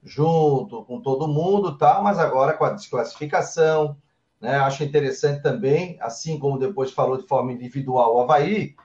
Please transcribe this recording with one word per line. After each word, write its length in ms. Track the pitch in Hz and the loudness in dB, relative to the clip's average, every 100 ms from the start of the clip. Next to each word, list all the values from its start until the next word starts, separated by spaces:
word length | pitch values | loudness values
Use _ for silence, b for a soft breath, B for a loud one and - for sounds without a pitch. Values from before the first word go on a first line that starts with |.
junto 840 | - - 160 165 151 135 107 117 | -14 -2 2 4 2 2 -2 -12
com 160 | 104 120 | -12 -8
todo 260 | 135 135 156 | -4 -2 0
mundo, 500 | 147 175 202 185 143 | 0 2 2 0 2
tá? 240 | 156 202 | 4 4
Mas 200 | 208 180 | 2 0
agora 320 | - - 139 | 0 2 0
com 120 | 156 | 2
a 60 | 233 | -2
desclassificação, 1300 | 208 - 127 117 - 147 180 - - 156 156 151 147 _ _ _ _ | -2 -6 -4 -4 -6 -4 -2 -2 0 2 2 0 -4 _ _ _ _
né? 160 | 110 135 | -2 0
Acho 280 | 139 - | 0 -2
interessante 580 | 143 147 135 127 147 143 | 0 0 0 0 -2 0
também, 560 | 151 120 131 156 180 - | -2 0 2 2 0 -8
assim 380 | 117 117 160 151 | -10 -8 -8 -4
como 180 | 139 135 | -2 -2
depois 360 | 131 - 131 | -4 -2 -6
falou 260 | - 131 131 | -2 -2 -2
de 80 | - | -2
forma 260 | 131 123 | -2 -2
individual 640 | 123 123 139 131 123 120 | -6 -10 -8 -2 2 4
o 60 | 120 | 4
Avaí, 560 | 123 143 156 214 151 - | 4 4 4 -2 -4 -10